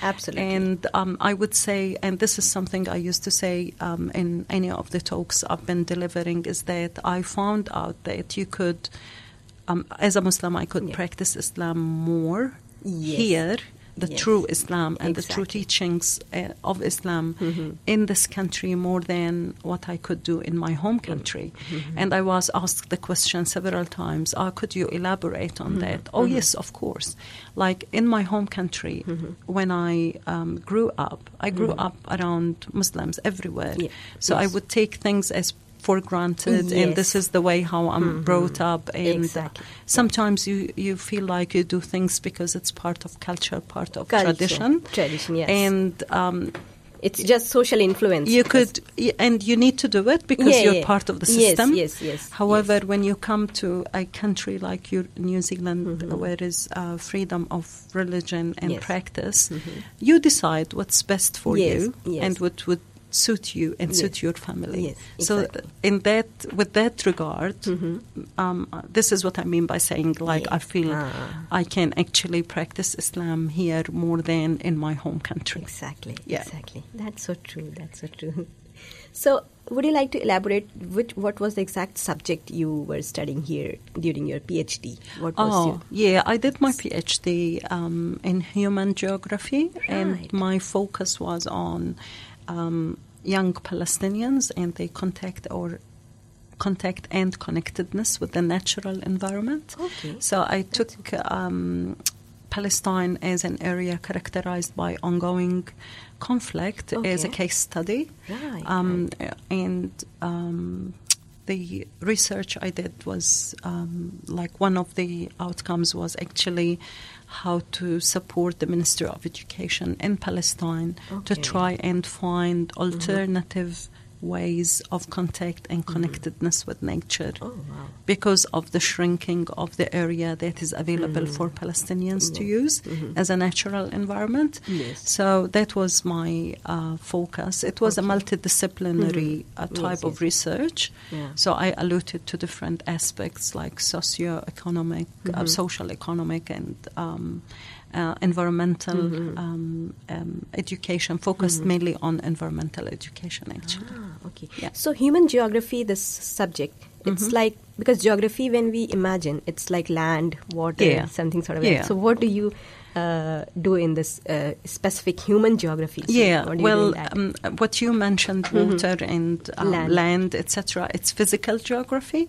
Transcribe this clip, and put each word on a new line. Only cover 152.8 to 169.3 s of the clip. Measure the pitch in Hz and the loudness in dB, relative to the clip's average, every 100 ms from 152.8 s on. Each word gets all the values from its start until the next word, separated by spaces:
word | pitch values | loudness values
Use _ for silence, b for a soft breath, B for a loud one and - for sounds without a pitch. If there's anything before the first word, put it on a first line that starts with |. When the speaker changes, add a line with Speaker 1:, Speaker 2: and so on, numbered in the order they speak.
| - | -10
Speaker 2:
education, | - - - 175 - - | -10 -12 -12 -10 -10 -10
actually. | - 170 180 233 | -12 -8 -8 -8
Speaker 1:
Ah, | 240 202 160 180 | -12 -14 -14 -16
okay. | - 151 - | -14 -16 -10
Speaker 2:
Yeah. | - | -10
Speaker 1:
So | - 311 | -4 -2
human | 294 269 320 320 | 4 6 8 8
geography, | 247 226 226 226 240 | 8 4 2 0 -2
this | 226 196 | 0 0
subject, | - - - - 190 160 147 - - - - | -2 -6 -8 -2 -2 0 -6 -6 -20 -6 -2
it's | 185 | 0
Speaker 2:
Mm-hmm. | 214 233 | 2 4
Speaker 1:
like, | 220 220 - - | 4 0 -18 -4
because | 214 220 | 4 6
geography, | 208 202 214 220 262 | 6 6 4 2 2
when | 233 226 | 4 4
we | 226 226 | 2 0
imagine, | 196 185 185 160 147 - | 2 2 2 0 -2 -4
it's | 165 - | -6 -2
like | 180 165 | -2 0
land, | 160 160 160 165 151 - | 0 2 2 0 -2 -8
water, | 165 165 160 | -4 -2 4
Speaker 2:
Yeah. | 165 135 - | 4 4 0
Speaker 1:
something | - 165 170 | -2 0 0
sort | 165 160 | -2 0
of | |
Speaker 2:
Yeah. | 208 147 - | 4 4 2
Speaker 1:
So | |
what | 190 220 233 | 2 4 4
do | 226 | 4
you | 202 208 208 B B B 180 | 2 0 -4 B B B -2
uh, | 170 165 160 156 - 180 | 0 0 0 -4 -4 0
do | 180 | 4
in | 185 170 | 4 4
this, | 160 156 - - | 2 0 -6 -4
uh, | 151 147 - | -2 -2 -4
specific | - - - - - 180 | -8 -4 -2 0 -2 -2
human | - 208 226 226 | 4 6 8 6
geography? | 165 156 156 - - | 2 -2 -4 -6 2
So | |
Speaker 2:
Yeah, | 240 202 165 - | 6 8 6 2
Speaker 1:
what | |
do | |
you | 170 | 4
do | |
Speaker 2:
well, | 214 214 208 | 6 8 6
Speaker 1:
in | |
that? | - 151 202 196 - | 4 -2 0 -2 -2
Speaker 2:
um, | 196 - | -4 0
what | 220 - | 0 2
you | 240 | 2
mentioned, | 226 202 190 - 190 185 | 4 4 4 2 0 2
Speaker 1:
Mm-hmm. | 208 208 | 4 4
Speaker 2:
water | 180 180 180 190 170 | 4 2 0 0 0
and, | 165 | 2